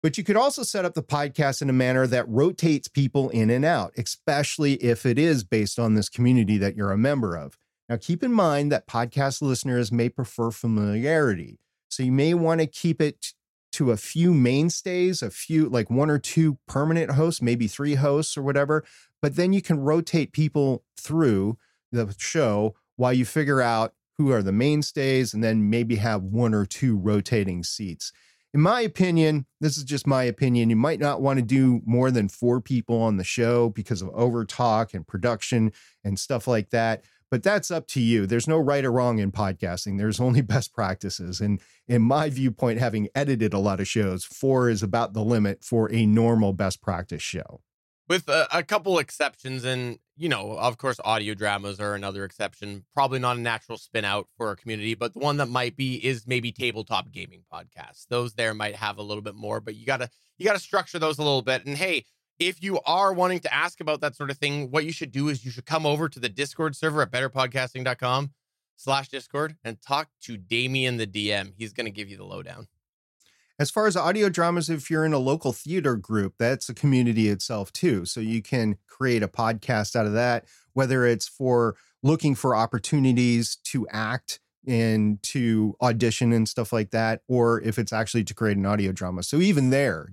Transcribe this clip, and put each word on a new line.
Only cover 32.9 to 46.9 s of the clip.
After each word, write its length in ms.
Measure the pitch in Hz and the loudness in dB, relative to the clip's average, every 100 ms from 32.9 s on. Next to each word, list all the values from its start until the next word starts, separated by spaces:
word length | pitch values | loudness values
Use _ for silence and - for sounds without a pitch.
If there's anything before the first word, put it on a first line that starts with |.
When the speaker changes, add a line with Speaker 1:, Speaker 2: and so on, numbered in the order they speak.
| 117 | 0
Speaker 1:
on 180 | 113 101 | 2 0
the 60 | |
show 460 | 90 - 117 120 117 | -2 0 2 2 2
because 320 | 107 98 101 | -2 -6 -6
of 80 | 92 | -6
overtalk 840 | - 120 117 107 - 123 110 113 98 | -2 0 0 -6 -2 2 2 0 -6
and 100 | 80 | -8
production 680 | 98 120 117 - 120 110 - - _ | -2 -2 -2 -2 0 0 -2 -20 _
and 140 | 101 95 | -6 -6
stuff 300 | - 127 - | -4 -4 0
like 240 | 117 98 | 0 0
that. 320 | 117 113 110 _ _ _ | 0 0 -2 _ _ _
But 140 | 123 | -2
that's 260 | 190 202 - | 2 0 -2
up 180 | 165 - | -6 -4
to 100 | 139 | 0
you. 260 | 113 117 95 | 2 4 2
There's 220 | 117 156 | 0 2
no 100 | 160 | 2
right 260 | 139 143 | 2 2
or 80 | 131 | 2
wrong 280 | 120 123 113 | 2 2 2
in 120 | 101 | -2
podcasting. 680 | 101 101 92 95 90 - 98 | 0 -2 -2 -6 -6 -4 -2
There's 200 | 107 107 | -2 0
only 220 | 123 123 | 2 2
<laughs> 120 | 110 110 | 2 -2
best 180 | - | -2
practices. 680 | - 101 95 98 - 90 92 | -4 -4 -4 -8 -8 -10 -4
And 220 | 104 98 _ _ - | -2 -2 _ _ -2
in 140 | 120 | 2
my 300 | 113 143 156 | 4 4 0
viewpoint, 480 | 131 131 110 123 113 | 0 -2 0 -2 0
having 300 | 123 107 101 | 0 -2 -4
edited 400 | 139 143 127 107 | -2 -2 0 0
a 60 | 101 | 0
lot 200 | 101 95 | 0 0
of 80 | 95 | -2
shows, 380 | 117 98 92 - | -2 -2 -4 -8
four 420 | - 135 131 123 | -4 0 2 2
is 140 | 107 | 0
about 320 | 104 117 113 | 0 -2 -2
the 100 | 107 | -2
limit 400 | 110 117 104 101 | 0 2 2 -2
for 300 | - 120 110 | -2 0 0
a 140 | 113 107 | 2 4
normal 460 | 110 117 113 104 | 6 4 4 2
best 280 | 95 98 - | 0 -4 -4
practice 400 | - | -6